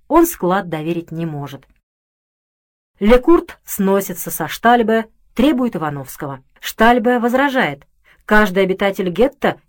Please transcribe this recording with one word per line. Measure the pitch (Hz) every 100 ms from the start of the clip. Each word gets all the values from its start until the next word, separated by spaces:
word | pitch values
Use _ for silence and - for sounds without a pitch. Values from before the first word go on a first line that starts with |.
| -
он | 320 330
склад | - 175 190 180
доверить | 160 151 170 165
не | 160 165
может. | 147 143 135 _ _ _ _ _ _ _ _ _ _ _ _ _ _
Лекурт | 208 247 285 339 349 -
сносится | - - 190 196 196 175 -
со | - 156
Штальбе, | - 226 247 214 226 220 _ _
требует | - 277 254 247 175
Ивановского. | 156 143 131 - 147 131 _ _
Штальбе | - - 226 247 226 247
возражает. | 240 262 285 254 165 139 _ _ _ _ -
Каждый | 214 208 185
обитатель | 185 190 202 196 185
гетто — | 170 269 - 196 -